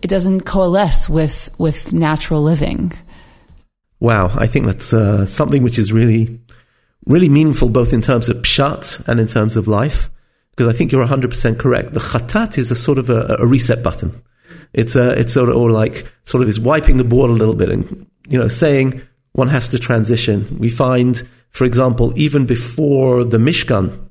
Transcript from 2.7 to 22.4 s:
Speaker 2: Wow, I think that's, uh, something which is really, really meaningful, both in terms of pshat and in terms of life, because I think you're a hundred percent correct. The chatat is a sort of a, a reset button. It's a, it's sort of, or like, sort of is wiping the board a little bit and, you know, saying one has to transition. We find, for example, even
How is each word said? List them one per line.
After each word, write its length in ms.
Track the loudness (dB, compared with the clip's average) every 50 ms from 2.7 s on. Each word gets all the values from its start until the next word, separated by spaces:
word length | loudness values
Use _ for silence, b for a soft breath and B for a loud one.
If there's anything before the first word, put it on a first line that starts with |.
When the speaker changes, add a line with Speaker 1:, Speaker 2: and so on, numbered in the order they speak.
| -4 -4 -6 -6 -8 -10 -20 b b b b b b b b b b b b _ _ _ _ _ _ _
Speaker 2:
Wow, 300 | -2 0 0 2 0 0 0
I 120 | -2 -2
think 180 | 0 0 0 -2
that's, 300 | -2 -4 -4 -4 -2 0
uh, 320 | 2 2 2 2 0 0
something 360 | -2 0 -2 0 0 2 0 0
which 160 | 0 0 0
is 140 | -2 0 2
really, 480 | 2 2 4 2 2 0 -2 -4 -12 _ b b b b b b b b b b b b
really 240 | 2 4 4 4 4
meaningful, 400 | 4 4 4 2 2 2 0 2
both 240 | 2 2 2 2 2
in 80 | 0
terms 300 | 0 0 0 0 0 -2
of 80 | -4 -2
pshat 680 | -2 -2 0 0 0 -2 -2 -6 -8 -8 -10 -8 -4
and 140 | -2 0 0
in 60 | 0
terms 320 | 0 0 0 0 0 0 -2
of 100 | 0 0
life, 400 | 0 0 0 0 0 -2 -2 -2 -4 -14 _ _ _ _ _ _ _
because 200 | -2 0 0 2
I 40 |
think 160 | 0 0 0 2
you're 100 | 0 2
a 40 |
hundred 220 | 2 0 0 -2 -2
percent 300 | -4 -2 0 0 -2 0
correct. 340 | 0 0 0 0 -2 -4 -6
The 80 | -6
chatat 560 | -6 -4 -4 -4 -4 -2 -2 -2 -2 -2 -2
is 140 | -4 -2 -2
a 60 | -2
sort 200 | -4 0 0 0
of 140 | 0 0 0
a, 260 | 0 -2 0 -2 -2 0
a 80 | 2
reset 360 | 2 2 2 2 0 -2 -2 -2
button. 400 | -4 -4 -4 -8 -8 -8 -10 -20 B B B B B B B B B B
It's 240 | -2 -2 0 2
a, 140 | 2 2 2
it's 240 | 2 0 -2 0 0
sort 160 | 0 2 2
of, 60 | 2
or 140 | 2 2 2
like, 400 | 2 2 0 -2 -4 -8 -16 B B B B
sort 180 | -4 0 0 2
of 60 | 2
is 100 | 0 0
wiping 380 | 0 0 0 4 6 6 6
the 80 | 6 4
board 240 | 2 2 2 4 4
a 60 | 2
little 200 | 2 2 2 2
bit 140 | 0 0 0
and, 380 | 0 -2 -4 -6 -10 -16 -16 _ _ _ _ -2
you 100 | 0 0
know, 100 | 0 0
saying 540 | 0 0 2 2 2 2 2 0 -2 -6 -14 _ _ _ _ _ _
one 160 | -2 0 0
has 200 | 0 -2 -2 -2
to 80 | -4 -4
transition. 800 | -2 0 0 0 2 0 0 0 0 0 -2 -2 -2 -6 -6 -4
We 120 | -4 -4
find, 580 | 0 0 0 0 2 2 2 0 0 -2 -6 B B B B B
for 160 | _ 0 0
example, 480 | 2 2 2 2 2 2 2 0 0 0
even 300 | 0 -2 0 2 0